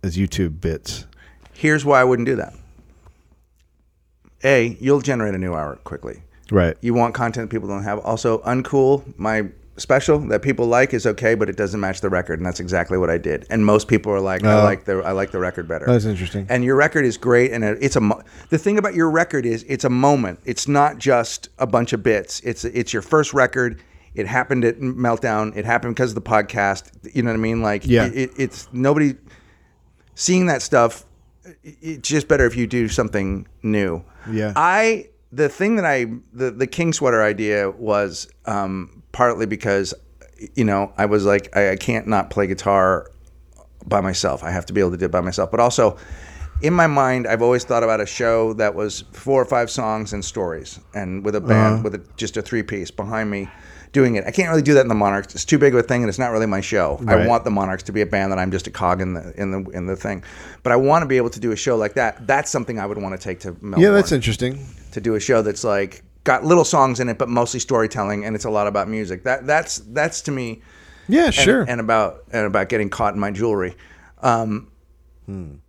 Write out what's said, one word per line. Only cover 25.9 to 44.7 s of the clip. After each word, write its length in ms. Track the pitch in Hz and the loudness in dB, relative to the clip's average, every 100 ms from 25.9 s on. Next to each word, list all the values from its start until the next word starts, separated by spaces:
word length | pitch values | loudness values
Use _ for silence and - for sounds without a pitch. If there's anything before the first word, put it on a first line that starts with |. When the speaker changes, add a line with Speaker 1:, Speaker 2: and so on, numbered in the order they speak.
| 113 | -2
Speaker 2:
'cause 140 | 127 | -2
of 60 | 110 | -2
the 60 | |
podcast. 720 | - 110 104 113 98 98 - - - - | 0 0 0 0 0 0 -6 -20 -8 -2
You 60 | |
know 80 | 120 | -2
what 60 | 110 | 0
I 60 | |
mean? 200 | 110 117 | -2 -2
Like, 240 | 110 104 127 | -2 -2 2
Speaker 1:
Yeah. 220 | 117 101 | 4 4
Speaker 2:
it, 80 | 120 | -2
it, 160 | 127 - | -6 -4
it's 300 | 131 - - | -6 -6 -12
nobody 420 | 123 131 147 147 131 - - _ _ _ _ _ _ _ - | -2 2 4 2 0 -14 -20 _ _ _ _ _ _ _ -8
seeing 320 | - 185 180 | 0 2 2
that 140 | 139 | 0
stuff. 420 | - 139 117 - - _ _ _ - 160 | 2 4 4 0 -20 _ _ _ -20 -20
It, 140 | 156 147 | -20 -18
it's 280 | 160 151 - | -14 -10 -2
just 180 | 151 151 | -2 2
better 180 | 143 123 | 4 4
if 120 | 123 | 2
you 100 | 113 | -2
do 220 | 123 113 | 0 0
something 580 | - 110 104 98 95 92 - | 0 -2 -2 -4 -6 -8 -8
new. 400 | 110 107 95 82 - - - | -2 0 0 -4 -10 -20 -8
Speaker 1:
Yeah. 220 | 110 107 104 | -4 -2 0
Speaker 2:
I, 500 | 165 190 226 220 - _ _ | 2 2 2 0 -6 _ _
the 160 | 123 151 | -2 -2
thing 300 | - 202 226 | 0 0 2
that 80 | 175 | 2
I, 220 | 139 120 120 _ | 0 -2 -6 _
the, 180 | 120 127 | -6 -4
the 160 | 110 131 | -2 -4
King 240 | - 170 | 0 -2
Sweater 320 | 156 135 117 | 0 2 4
idea 480 | 107 104 107 104 98 | 2 0 0 0 0
was, 560 | - 113 104 101 85 - _ - | -4 0 0 0 -6 -14 _ -6
um, 560 | 104 98 95 90 - - | -4 -4 -6 -10 -18 -18
partly 320 | - 123 107 110 | 0 0 0 -4
because, 480 | 104 113 98 92 - - - - _ 104 - | -4 0 0 0 -8 -18 -20 -20 _ -12 -2
you 80 | 110 | 0
know, 260 | 98 101 - | 2 -2 -2
I 80 | 101 | 2
was 200 | 104 98 | 2 4
like, 300 | 101 - - | 2 2 0
"I, 160 | 101 | 2
I 40 | 98 | 0
can't 280 | - 113 104 | -2 -4 0
not 220 | 104 - | -2 0
play 180 | - 98 | -2 -2
guitar 640 | 95 - 98 92 92 - - - - - - - - - | -2 2 4 4 2 -2 -20 -20 -20 -20 -20 -20 -20 -2
by 160 | 104 | 0
myself. 420 | 95 92 95 67 | 0 -2 -2 -2
I 80 | 80 | -4
have 140 | 90 | -6
to 60 | 85 | -4